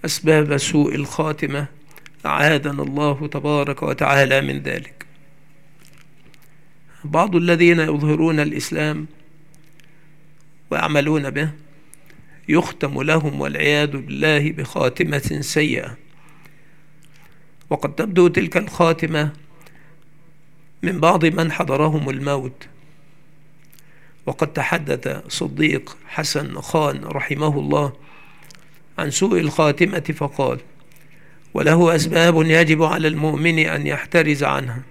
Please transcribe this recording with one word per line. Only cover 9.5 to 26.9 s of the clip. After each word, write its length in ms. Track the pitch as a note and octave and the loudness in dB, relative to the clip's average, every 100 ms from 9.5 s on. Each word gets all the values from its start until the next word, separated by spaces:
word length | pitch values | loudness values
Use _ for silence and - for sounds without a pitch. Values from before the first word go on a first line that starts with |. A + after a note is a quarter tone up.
| - - - - - - - - - - - - | -20 -20 -20 -20 -20 -20 -20 -20 -20 -20 -20 -6
ويعملون 600 | - D#3+ D3+ C#3+ D3+ C#3 | -2 2 2 2 0 -2
به 200 | C#3+ D#3 - - - - - - - - - - | -4 -4 -6 -18 -20 -20 -20 -20 -20 -20 -16 0
يختم 540 | C#3+ - - C#3 C#3 | 2 2 -4 -4 -2
لهم 380 | D3 D#3+ D3 C#3 | 0 2 0 -4
والعياذ 560 | C#3+ C#3+ D3+ D3 D3 C#3 | -4 0 2 2 0 -4
بالله 560 | C3+ C3+ D3+ D3+ D3+ | -8 -2 2 2 0
بخاتمة 840 | D3+ C#3 - B2+ B2+ E3 C#3+ - D3 | -4 -6 -2 -2 0 -2 -2 -4 -6
سيئة، 640 | C#3+ D3+ D3+ B2 - A2+ - - - - - - - - - - - - - - - - - | -2 0 0 -2 -6 -14 -20 -20 -20 -20 -20 -20 -20 -20 -20 -20 -20 -20 -20 -20 -20 -20 -6
وقد 240 | D3 C#3+ | -4 -4
تبدو 340 | D3 G#3 F3+ F3 | -4 0 4 4
تلك 280 | F#3+ F3 F3+ | 4 -2 -2
الخاتمة 760 | G#3 - E3 E3 D#3+ D#3 D3+ - - - - - - - - - - - - - - - | -4 0 2 2 -2 -2 -2 -6 -20 -20 -20 -20 -20 -20 -20 -20 -20 -20 -20 -20 -20 -6
من 180 | F3 F3+ | -4 2
بعض 240 | D#3+ F#3 | 2 4
من 280 | D#3+ E3 E3 | 2 2 -2
حضرهم 580 | - C#3+ C3+ D#3 D3+ C3+ | -2 -2 2 2 0 -2
الموت. 560 | C3+ C#3+ C#3+ C3 C3 - - - - - - - - - - - - - - - - - | -4 -4 -4 -6 -12 -20 -20 -20 -20 -20 -20 -20 -20 -20 -20 -20 -20 -20 -20 -20 -12 -10
وقد 260 | - D3+ | -4 -4
تحدث 680 | D#3 C3 - D3 C3+ - - - | -2 -4 -4 -4 -6 -4 -10 -8
صديق 680 | - D#3+ C#3 D3+ - - - - | -6 -6 -2 0 0 -6 -20 -10
حسن 540 | - D3+ D3+ D3 - | -6 -4 -4 -6 -10
خان 400 | - D#3+ D3 | -4 0 0